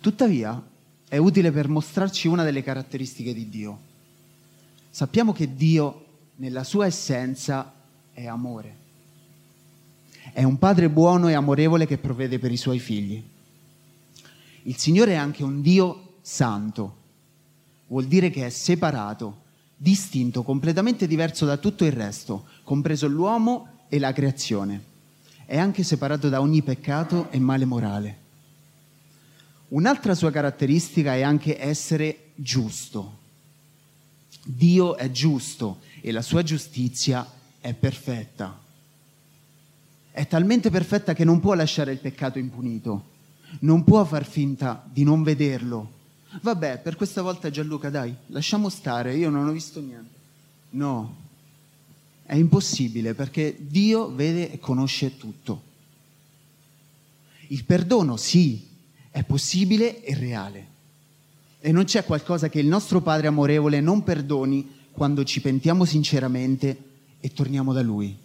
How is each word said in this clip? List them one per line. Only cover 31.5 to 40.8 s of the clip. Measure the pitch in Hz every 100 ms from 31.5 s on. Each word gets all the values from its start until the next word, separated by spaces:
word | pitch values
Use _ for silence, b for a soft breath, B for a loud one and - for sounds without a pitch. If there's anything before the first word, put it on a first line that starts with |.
| 151
essere | 135 151 - 160 156 151 _
giusto. | - 131 127 110 - - 107 101 107 _ _ _ _ _ _ _ _ _ _ _ -
Dio | - 123 170 180 175 -
è | 131
giusto | 123 151 139 - - 110 92 B B
e | -
la | 113
sua | 117 165
giustizia | 170 156 - 131 123 - - 127 123 - _ _
è | 123
perfetta. | 117 135 120 - 120 110 - 95 95 _ _ _ _ _ _ _ _ _ _ _ _ _ _ _
È | - -
talmente | 165 185 240 220
perfetta | 180